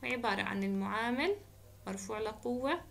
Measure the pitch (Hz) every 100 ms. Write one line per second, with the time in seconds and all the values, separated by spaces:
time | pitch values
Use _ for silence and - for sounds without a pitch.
0 | 247 247 233 202 196 196 196 196 196 208
1 | 233 254 349 403 - - - - - 196
2 | 196 214 214 214 240 247 269 349 -